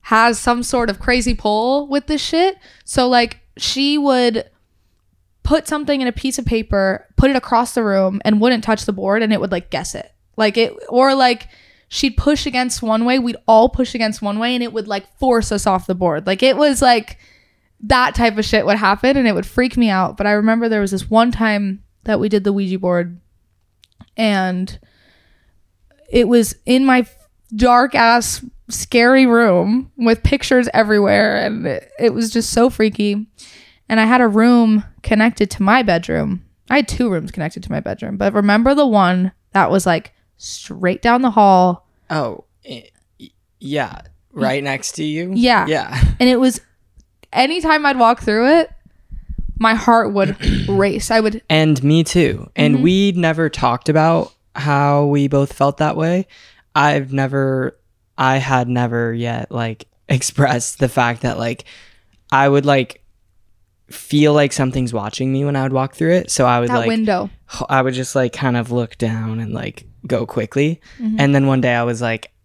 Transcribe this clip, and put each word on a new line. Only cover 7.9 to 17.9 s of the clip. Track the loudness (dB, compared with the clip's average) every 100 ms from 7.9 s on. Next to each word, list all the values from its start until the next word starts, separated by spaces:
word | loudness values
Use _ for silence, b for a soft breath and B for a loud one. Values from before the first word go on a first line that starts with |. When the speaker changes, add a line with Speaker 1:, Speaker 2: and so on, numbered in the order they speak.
| 0 0 -2 0
Speaker 1:
and | 2
wouldn't | 2 0
touch | -2 -2 -4
the |
board, | -6 -2 -2
and | 0
it | -2
would, | -2
like, | -6 -6
guess | -8 -8 -12
it. | -16 _ _ 0
Like, | 0 2
it, | -2 -4 -2
or, | 2 4 4
like, | 2 0 -8 b b b b
she'd | -4 -2 0
push | 0 0 -2
against | -4 -4 -6
one | -2 0 2
way, | 0
we'd | -2 -4 4
all | 4 4
push | 0 -4
against | -4 -6 -4
one | -6 -4
way, | -2 -4
and |
it | -4
would, | -8 -6
like, | -8 -8 _
force | 0 2 0
us | -2 0
off | -2 -2
the | -2
board. | 0 -2 -4
Like, | 2
it | 2 4
was, | 2 4
like, | 4 2 0 -20 b b b b b _
that | 0